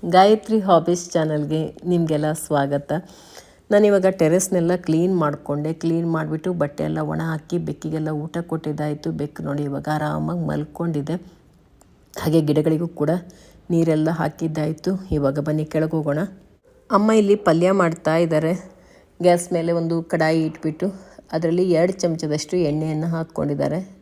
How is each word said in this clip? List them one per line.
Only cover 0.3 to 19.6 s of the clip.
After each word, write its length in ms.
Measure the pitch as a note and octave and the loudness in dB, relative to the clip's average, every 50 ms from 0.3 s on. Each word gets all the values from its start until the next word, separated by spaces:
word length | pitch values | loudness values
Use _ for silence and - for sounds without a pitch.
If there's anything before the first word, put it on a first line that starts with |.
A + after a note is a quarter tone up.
| A3 G#3+ - - A3 A3 | 6 4 2 0 -2 0
ಹಾಬೀಸ್ 500 | F#3+ F#3+ F3+ E3 E3 F3 F3 F3 F3 - | 4 4 4 4 4 2 -2 -2 -2 -4
ಚಾನಲ್‌ಗೆ 760 | - E3+ D#3+ D#3 D3+ D3+ D3 C#3+ D#3 D#3 D#3+ - - - - F3 | -2 -2 0 0 0 -2 -2 -2 -2 -2 -2 -4 -8 -8 -2 0
ನಿಮಗೆಲ್ಲ 420 | F3+ E3+ E3+ D#3 D#3+ D3 D3+ D3+ D3+ | 2 2 2 2 0 0 0 -2 -4
ಸ್ವಾಗತ. 600 | D3+ - - D#3 C#3+ C#3 C#3 C#3+ C#3+ C#3 - D3 E3+ F3+ - - - - - - - - - - _ _ _ | -4 -4 -2 0 0 0 0 -2 -4 -4 -4 -6 -6 -6 -8 -20 -20 -20 -20 -20 -20 -20 -20 -20 _ _ _
ನಾನಿವಾಗ 360 | G#3 G#3 G#3+ G#3 G3+ G3 F#3 | 4 4 6 6 4 4 4
ಟೆರೆಸ್ನೆಲ್ಲ 720 | F#3+ F#3 F#3+ E3+ D#3 E3 F#3 F#3 - - F3+ E3+ E3+ F3+ | 2 2 4 2 4 4 2 2 2 0 0 2 2 0
ಕ್ಲೀನ್ 400 | F3+ F3 - D#3+ D#3+ F3 F#3 F#3+ | -2 0 0 0 2 2 2 2
ಮಾಡ್ಕೊಂಡೆ. 560 | F3 D#3+ D3 C#3+ - - - D3 D3 D3 D#3 D#3+ D#3+ - | 2 0 0 -2 -4 -6 -6 -4 -4 -2 -4 -6 -4 -2
ಕ್ಲೀನ್ 280 | E3 E3 E3 E3 E3 | -2 0 0 0 0
ಮಾಡಿಬಿಟ್ಟು 420 | E3 D#3+ D#3 D#3 D#3 D#3+ D#3+ F#3 F3+ | -2 -2 -2 -4 -6 -6 -4 -4 -2
ಬಟ್ಟೆ 320 | F3 D#3 C#3+ C#3+ - D#3 | -2 -4 -4 -4 -6 -6
ಎಲ್ಲ 140 | D#3 D#3 D#3+ | -4 -4 -4
ಒಣ 220 | D#3 D3+ D#3 D#3+ D#3+ E3 | -4 -4 -4 -4 -4 -4
ಹಾಕಿ 280 | D#3+ D#3 - - - F3 | -6 -6 -8 -6 -6 -4
ಬೆಕ್ಕಿಗೆಲ್ಲ 500 | E3 D#3 D#3+ - - D#3 D#3 D#3 D#3 D3+ | -4 -6 -8 -8 -8 -6 -6 -4 -4 -4
ಊಟ 300 | D#3 D3 D3+ D#3+ - E3+ | -4 -6 -6 -6 -8 -8
ಕೊಟ್ಟಿದ್ದಾಯ್ತು. 720 | E3+ E3+ E3 E3 D#3+ D#3 D3+ D3+ D3+ D3+ D3 D3+ - E3 D#3+ D#3 | -6 -6 -6 -6 -6 -6 -6 -4 -4 -4 -6 -6 -6 -6 -6 -4
ಬೆಕ್ಕು 220 | D3 D3+ - - D#3+ | -6 -8 -8 -10 -8
ನೋಡಿ 200 | D3+ C#3+ C#3+ D3 | -6 -4 -4 -4
ಇವಾಗ 260 | C#3+ C#3 C#3 D3 D3+ D3+ | -4 -6 -6 -4 -4 -4
ಆರಾಮಾಗಿ 460 | D3+ D3+ D3+ D3+ D#3 D#3 D3+ E3+ F3 E3 D3+ | -2 -2 -4 -4 -4 -4 -4 -4 -4 -4 -4
ಮಲ್ಕೊಂಡಿದೆ. 680 | D3+ D3+ D3+ - - - E3+ E3+ D#3+ D3 C#3 D3+ D#3+ F3+ - - - _ _ _ _ _ _ _ _ _ _ _ _ _ _ _ - - - | -4 -6 -6 -8 -8 -6 -6 -4 -4 -4 -4 -4 -6 -8 -8 -12 -20 _ _ _ _ _ _ _ _ _ _ _ _ _ _ _ -16 -4 -2
ಹಾಗೆ 180 | D#3+ D3+ E3 | 2 4 4
ಗಿಡಗಳಿಗೂ 480 | D#3 D3 D3 D#3 D3+ D#3+ D#3+ D#3 E3+ E3 | 4 4 2 2 2 2 0 0 -2 -6
ಕೂಡ 220 | - - D3 D3 E3 F#3 F3+ - - - - - - - _ _ | -4 -4 -2 0 0 -2 -4 -10 -20 -20 -20 -20 -20 -20 _ _
ನೀರೆಲ್ಲ 400 | F3 E3 E3 E3 D#3 D#3 D#3 D#3+ | 0 2 2 2 2 2 2 0
ಹಾಕಿದ್ದಾಯ್ತು. 800 | E3+ E3 D#3+ D3+ D3+ - E3 D#3+ D#3 D#3 D3+ D#3 D#3+ D#3 - F#3 F#3+ F#3 F#3+ - | 0 -2 -4 -4 -4 -4 -6 -4 -4 -2 -4 -4 -4 -4 -4 -4 -4 -4 -4 -4
ಇವಾಗ 280 | E3 D3+ C#3+ C3+ C#3 D3 | -2 0 0 0 0 0
ಬನ್ನಿ 260 | C#3+ D#3 D3+ D#3 D3+ | -2 -2 -2 -2 -4
ಕೆಳಗೆ 260 | D3+ - D#3 D#3+ D#3+ | -2 -2 -2 -2 0
ಹೋಗೋಣ. 280 | E3 D#3+ D3 D3+ C#3+ D3 F#3 G3 - - - _ _ _ _ _ _ _ _ _ | -2 -2 -2 -2 -2 -2 -4 -6 -8 -16 -20 _ _ _ _ _ _ _ _ _
ಅಮ್ಮ 220 | - G3 G#3 A3 A3 | 2 2 4 6 4
ಇಲ್ಲಿ 240 | A3+ G#3 G3 G3+ | 4 6 4 4
ಪಲ್ಯ 340 | G#3 - F3+ D#3+ E3 F3 F#3 G3 G3 F#3 | 4 4 2 4 4 4 4 4 4 2
ಮಾಡ್ತಾ 340 | E3+ D#3+ - - D#3 D#3 | 2 0 -2 -2 0 2
ಇದ್ದಾರೆ. 360 | E3 F3 E3 D#3+ D3+ D#3 D#3+ F3+ F#3 - - - - - - - - _ _ _ _ E3+ | 2 2 2 2 0 0 0 -2 -4 -6 -14 -20 -20 -20 -20 -20 -20 _ _ _ _ 4
ಗ್ಯಾಸ್ 300 | F3+ F3 F3 F3 F3 F3+ | 4 4 4 2 -2 -2
ಮೇಲೆ 200 | E3+ | -2